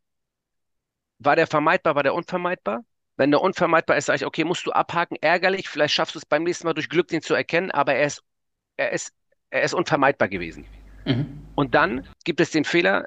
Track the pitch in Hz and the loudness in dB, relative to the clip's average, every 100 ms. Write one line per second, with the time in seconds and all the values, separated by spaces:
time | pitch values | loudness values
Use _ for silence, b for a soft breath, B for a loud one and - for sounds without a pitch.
0 | _ _ _ _ _ _ _ _ _ _ | _ _ _ _ _ _ _ _ _ _
1 | _ _ 139 156 160 151 156 185 165 143 | _ _ 2 2 2 2 4 2 2 2
2 | 135 170 - 185 175 180 202 233 - _ | 0 -2 -4 -6 -4 -6 -6 -6 -10 _
3 | _ - 139 147 196 - 170 165 - 139 | _ 0 2 4 2 0 2 2 2 0
4 | 143 139 - - 160 170 - - - 170 | 2 -2 -2 -4 -2 -2 -2 -2 0 -2
5 | 170 - 151 180 185 190 - 147 147 - | -4 -2 0 2 2 -2 -6 -2 0 0
6 | 160 156 - 151 175 170 165 156 127 160 | -2 -6 -2 0 0 -2 -4 -4 -2 -2
7 | - 165 - 139 - 165 190 143 139 127 | 0 -4 0 -2 0 -2 0 0 0 2
8 | 147 - _ _ _ _ _ - 131 - | 0 -2 _ _ _ _ _ -6 -4 -4
9 | - _ _ _ - 131 143 139 - 156 | -8 _ _ _ -6 -2 0 0 0 2
10 | 135 - 107 92 85 71 - - - - | 2 2 -2 -2 -8 -12 -18 -20 -20 -12
11 | - 123 151 - - - 135 151 170 247 | -2 -2 -2 -8 -8 -4 2 2 2 -2
12 | - - 165 156 160 156 - - 92 98 | -8 -12 -6 0 0 0 0 2 2 0